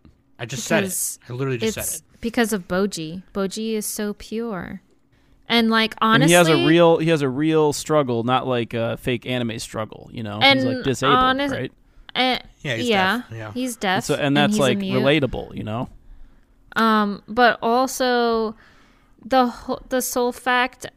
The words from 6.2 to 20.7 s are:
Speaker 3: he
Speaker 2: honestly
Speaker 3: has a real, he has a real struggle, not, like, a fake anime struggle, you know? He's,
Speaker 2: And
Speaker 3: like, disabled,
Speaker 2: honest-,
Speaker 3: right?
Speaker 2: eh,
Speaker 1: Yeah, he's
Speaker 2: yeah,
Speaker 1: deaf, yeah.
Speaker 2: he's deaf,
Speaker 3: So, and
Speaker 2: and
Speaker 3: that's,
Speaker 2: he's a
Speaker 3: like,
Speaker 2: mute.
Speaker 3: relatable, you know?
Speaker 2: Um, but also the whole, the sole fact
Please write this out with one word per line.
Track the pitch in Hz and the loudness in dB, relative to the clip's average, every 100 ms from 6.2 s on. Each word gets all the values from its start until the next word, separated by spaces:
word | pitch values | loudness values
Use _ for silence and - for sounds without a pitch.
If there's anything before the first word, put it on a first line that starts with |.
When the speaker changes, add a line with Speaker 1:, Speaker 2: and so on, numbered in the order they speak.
Speaker 3:
he | 165 175 | 8 8
Speaker 2:
honestly | |
Speaker 3:
has | 165 | 6
a | 151 143 | 4 6
real, | 170 170 165 | 6 6 6
he | 160 | 2
has | 160 | 2
a | 139 | 0
real | 127 156 156 151 | 0 2 4 2
struggle, | 139 - 156 131 117 | 0 0 2 2 0
not, | 117 127 127 | 0 0 0
like, | 120 113 117 | -2 -2 -4
a | 117 117 | -4 -4
fake | 135 120 - | -4 -4 -4
anime | 127 117 113 | -4 -4 -6
struggle, | - 113 110 - - | -10 -8 -10 -12 -16
you | 120 | -12
know? | 107 104 | -10 2
He's, | 269 269 | 2 4
Speaker 2:
And | 262 - | 0 -2
Speaker 3:
like, | |
disabled, | 135 123 - 247 | -2 0 2 4
Speaker 2:
honest-, | 262 262 277 262 | 2 0 -2 -4
Speaker 3:
right? | 127 - _ _ - | -8 -12 _ _ -10
Speaker 2:
eh, | - 254 240 - _ | -2 -2 -2 -8 _
Speaker 1:
Yeah, | 151 - | -6 -4
he's | 247 | 0
Speaker 2:
yeah, | 202 185 226 | 0 0 -2
Speaker 1:
deaf, | - 113 | -6 -14
yeah. | 107 | -12
Speaker 2:
he's | 240 254 226 | -8 -8 -4
deaf, | 202 185 | -2 -2
Speaker 3:
So, | - | 0
and | 135 143 | 0 2
Speaker 2:
and | 143 | 2
Speaker 3:
that's, | 202 | 2
Speaker 2:
he's | 208 | 4
a | |
Speaker 3:
like, | 135 123 | 2 0
Speaker 2:
mute. | - 127 | -2 0
Speaker 3:
relatable, | 135 156 131 - - - | 2 2 0 -4 -10 -10
you | |
know? | 110 113 127 - - - - - _ _ _ - | -8 -6 -8 -12 -20 -20 -20 -20 _ _ _ 0
Speaker 2:
Um, | 226 214 208 202 - | 2 2 0 -4 -6
but | 220 240 - | 2 4 4
also | 226 240 262 - 254 240 233 226 220 220 - - _ _ _ _ 220 | 0 0 0 -2 0 2 2 0 -2 -8 -20 -20 _ _ _ _ 0
the | 262 247 | 2 2
whole, | - - 247 - | -2 -10 -10 -4
the | 254 | -4
sole | 247 254 247 | -2 -2 -2
fact | - 254 247 254 | -2 -2 0 0